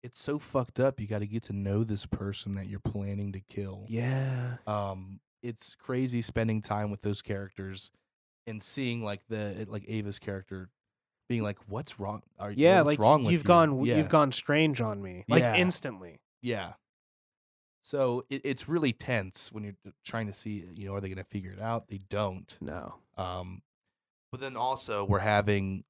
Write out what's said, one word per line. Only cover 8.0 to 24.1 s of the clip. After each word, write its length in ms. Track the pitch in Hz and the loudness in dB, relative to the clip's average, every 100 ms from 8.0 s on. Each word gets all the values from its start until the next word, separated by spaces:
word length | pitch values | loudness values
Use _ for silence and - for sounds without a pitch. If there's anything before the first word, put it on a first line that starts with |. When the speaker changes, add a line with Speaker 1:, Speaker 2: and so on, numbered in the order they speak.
| _ _ _ _ - | _ _ _ _ -14
Speaker 1:
and 160 | 107 | -12
seeing, 400 | - - 127 117 | -8 -4 -4 -2
like, 240 | 107 101 _ | -4 -8 _
the, 360 | 110 104 95 101 | -4 -4 -6 -8
like, 160 | 107 - | -8 -6
Ava's 320 | 110 101 98 | -4 -4 -8
character 500 | - 98 92 95 90 _ _ _ _ _ _ | -8 -8 -8 -12 -12 _ _ _ _ _ _
being 120 | 120 | -2
like, 160 | 104 101 104 | -2 -6 -8
"What's 320 | 107 - - | -8 -8 -8
wrong? 200 | 101 104 _ _ | -6 -6 _ _
Are, 140 | 101 | -6
Speaker 2:
Yeah, 280 | 104 160 190 | 6 8 10
Speaker 1:
what's 40 | 147 | 8
Speaker 2:
like, 120 | 147 | 8
Speaker 1:
wrong 240 | 107 147 | 8 8
with 80 | 131 | 6
Speaker 2:
you've 120 | 170 | 4
Speaker 1:
you?" 40 | 160 | 8
Speaker 2:
gone, 380 | 170 160 135 120 | 8 8 4 4
Speaker 1:
Yeah. 100 | 123 | 4
Speaker 2:
you've 140 | 151 | 6
gone 240 | 156 143 | 6 6
strange 480 | - - 147 156 135 | 2 2 4 4 4
on 200 | 113 101 | -2 -2
me, 220 | 98 180 - | -8 -10 2
like, 100 | - | 4
Speaker 1:
Yeah. 140 | 120 143 | 6 4
Speaker 2:
instantly. 640 | 180 175 139 101 90 78 _ _ | 4 2 -4 -10 -16 -18 _ _
Speaker 1:
Yeah. 320 | 123 110 90 - _ _ _ _ _ _ _ _ _ _ | -4 -4 -4 -10 _ _ _ _ _ _ _ _ _ _
So 440 | - 143 131 123 - | -6 0 2 2 -4
it, 120 | 139 | -6
it's 240 | 143 135 - | -4 -4 -2
really 240 | 170 147 | 2 2
tense 580 | 113 - 120 92 - - | 0 -2 -2 -2 -8 -10
when 120 | 110 | -10
you're 300 | 104 95 104 _ | -10 -12 -20 _
trying 240 | - 113 107 | -8 -6 -6
to 60 | |
see, 320 | 98 107 104 90 87 | -8 -8 -8 -10 -12
you 100 | 98 | -6
know, 100 | 98 | -6
are 60 | |
they 60 | 98 | -6
gonna 140 | 95 | -8
figure 280 | 92 101 92 | -8 -8 -8
it 60 | 95 | -8
out? 260 | 110 113 - | -4 -4 -6
They 120 | 98 | -12
don't. 580 | 95 104 104 92 - - | -6 -2 -2 -4 -14 -12
Speaker 2:
No. 340 | - 85 - - _ - | -10 -8 -10 -16 _ -8
Speaker 1:
Um, 440 | 92 90 92 92 _ _ _ _ _ | -6 -6 -8 -14 _ _ _ _ _